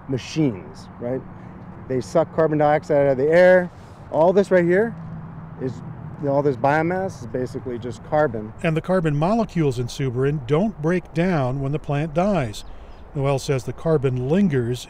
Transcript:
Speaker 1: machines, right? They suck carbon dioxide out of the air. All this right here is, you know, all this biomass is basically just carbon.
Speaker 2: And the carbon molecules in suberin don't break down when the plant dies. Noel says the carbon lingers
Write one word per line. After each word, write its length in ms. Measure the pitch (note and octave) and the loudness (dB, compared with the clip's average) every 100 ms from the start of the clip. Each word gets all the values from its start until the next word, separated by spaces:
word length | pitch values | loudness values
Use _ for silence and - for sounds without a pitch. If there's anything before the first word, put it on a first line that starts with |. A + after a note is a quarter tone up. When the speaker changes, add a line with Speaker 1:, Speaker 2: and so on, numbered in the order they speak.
| - | -6
Speaker 1:
machines, 800 | C3 - D#3 D3 F#2+ - - - - | -6 -4 0 0 -2 -12 -16 -18 -10
right? 220 | A#2+ C3 - - - - - - - | -6 -6 -8 -16 -18 -18 -18 -14 -6
They 140 | C3 | -4
suck 340 | - E3+ D#3 | 0 0 2
carbon 240 | - D#3+ D3+ | 2 2 4
dioxide 480 | D3 D3+ - C#3+ C#3 | 4 2 2 2 4
out 60 | |
of 60 | B2+ | 2
the 100 | D3 | 4
air. 420 | E3+ F3+ F3+ F3+ - - - - | 6 8 8 4 -8 -20 -18 -4
All 220 | C#3+ E3+ | 2 4
this 180 | F#3+ F#3+ | 4 4
right 140 | F#3 | 4
here 320 | E3+ F#3 A3+ - - - - - - - | 4 2 2 -4 -12 -14 -14 -14 -14 -8
is, 140 | B2+ - - - - - | -8 -8 -12 -14 -14 -6
you 60 | C#3 | 0
know, 60 | |
all 100 | C#3 | 2
this 140 | D3 A#2 | 2 2
biomass 640 | C3+ D#3 D#3+ F#3 F#3+ - | 2 2 2 -2 -4 -8
is 60 | A2+ | -8
basically 520 | B2+ B2+ C3 B2 A#2+ | -6 -6 -6 -8 -8
just 240 | A#2+ A2+ | -8 -10
carbon. 480 | - D3+ D3+ A2 G#2+ - | -2 2 2 0 -8 -4
Speaker 2:
And 120 | E3+ D#3 | -2 -2
the 40 | |
carbon 340 | - F#3 D#3+ | 0 0 2
molecules 640 | C#3+ E3 A#3 G#3 F3 D3 A#2+ | 2 2 2 0 0 0 0
in 80 | A#2+ | -4
suberin 580 | - C3+ A#2+ C3+ D3+ A#2 | -4 -2 0 0 0 0
don't 340 | D3+ A3 D#3+ | 2 0 -2
break 300 | D3+ F3+ - | -2 -2 -2
down 460 | E3 F#3 E3 B2+ C#3 | -2 0 2 0 -2
when 100 | C3+ | -2
the 80 | D3 | -4
plant 360 | - C#3+ D#3+ | -2 -2 0
dies. 500 | D3+ G3 F#3 A#2+ G#2 - - - - - | 0 2 2 -2 -6 -14 -16 -16 -18 -10
Noel 280 | D3+ C3+ C#3 | -2 0 0
says 240 | - C3+ | 0 -2
the 80 | - | -2
carbon 560 | - E3 D#3 C3 B2+ B2+ | -4 0 2 2 0 2
lingers 580 | F3+ G3 C#3 A#2 B2 - | 4 4 2 0 -4 -6